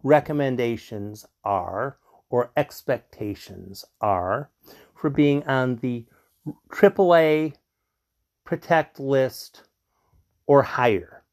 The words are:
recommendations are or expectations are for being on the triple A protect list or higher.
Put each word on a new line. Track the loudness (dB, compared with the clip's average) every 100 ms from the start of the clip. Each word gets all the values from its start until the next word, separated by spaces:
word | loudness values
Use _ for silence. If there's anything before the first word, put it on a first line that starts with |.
recommendations | 4 2 2 -4 -2 -2 -4 -4 -10 -12 -12 -14 -20 _ -4
are | -4 -4 -6 -8 -10 _ _ _
or | -2 -2 -4
expectations | -4 -8 -6 -6 _ -10 -10 -10 -14 -18 -18 -20 -20 _
are | -2 0 -2 -4 -6 _ _ -20 _
for | _ -4
being | 2 2 2 0
on | -2 -2 -4
the | -6 -8 -12 _ _ _ -18 -18 _
triple | 2 4 4 4 6
A | 4 2 -2 -8 _ _ _ _ _ _ _ _
protect | -8 -8 0 0 0 -8
list | -2 0 0 -4 -20 -20 _ _ _ _ _ _ _ _ 4
or | 4
higher. | 4 0 0 0 -4 -20 _